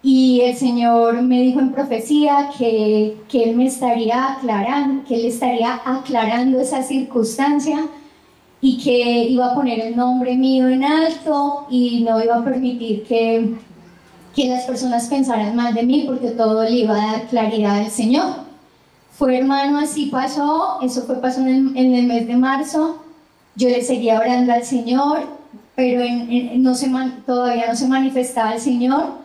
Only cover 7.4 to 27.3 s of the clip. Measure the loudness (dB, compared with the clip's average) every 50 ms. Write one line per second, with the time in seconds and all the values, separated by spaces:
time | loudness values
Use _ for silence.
7.4 | 0 0 0 0 0 -2 -2 -2 -4 -6 -8 -14 -20 -20 _ _ _ _ _ _
8.4 | _ _ _ _ 0 0 0 2 0 0 2 2 2 2 0 0 2 2 2 2
9.4 | 2 0 0 0 0 -2 -2 -2 -4 -4 -2 0 0 0 0 0 0 0 0 2
10.4 | 2 2 4 4 4 2 2 2 2 2 2 2 2 0 -2 -4 -4 -2 0 0
11.4 | 0 -2 -4 -6 -6 -2 0 0 0 2 0 0 0 2 2 2 2 2 0 0
12.4 | 0 -2 -2 -2 -2 -4 -4 -4 -4 -4 -4 -4 -2 -2 0 0 2 2 0 0
13.4 | 0 -2 -4 -6 -12 -20 -20 -20 -20 -20 -20 -20 _ -20 -20 -20 -20 -8 -4 -2
14.4 | -2 0 -2 -4 -4 -6 -6 -4 -4 -2 -2 -2 -2 -2 -2 -2 0 0 0 -2
15.4 | -2 -2 -2 -2 -2 0 0 0 0 2 2 0 0 -2 -4 -4 -4 -4 -2 0
16.4 | 0 2 2 0 0 0 0 0 2 2 0 0 0 -2 -2 -4 -6 -4 -2 -2
17.4 | 0 0 0 0 0 0 0 0 -2 -4 -4 -2 0 2 2 2 0 -2 -6 -8
18.4 | -14 -18 -20 -20 _ _ _ _ _ _ _ _ _ _ -4 -2 0 2 2 2
19.4 | 2 0 0 0 0 0 0 0 -2 -2 -4 -4 -4 -2 -2 -4 -4 -2 -2 -2
20.4 | 0 0 0 0 0 -2 -4 -4 -4 -4 -4 -4 -4 -4 -6 -2 -2 -2 -2 0
21.4 | 0 2 2 2 2 0 2 2 2 4 4 4 2 2 2 0 -2 0 2 2
22.4 | 2 2 0 -2 -4 -2 -2 -2 -2 -2 -4 -8 -14 -20 -20 -20 _ _ _ _
23.4 | _ _ _ 0 2 2 2 2 0 -2 -2 0 2 2 2 2 2 2 2 2
24.4 | 2 2 2 0 0 -2 -4 -4 -2 0 0 0 2 0 0 -2 -4 -8 -14 -18
25.4 | -20 -20 -20 -20 -20 _ _ -2 0 0 2 0 0 -2 -4 -4 -4 -2 -2 -2
26.4 | -2 0 0 2 2 2 2 0 -2 -2 -2 -2 -2 -4 -6 -8 -6 -2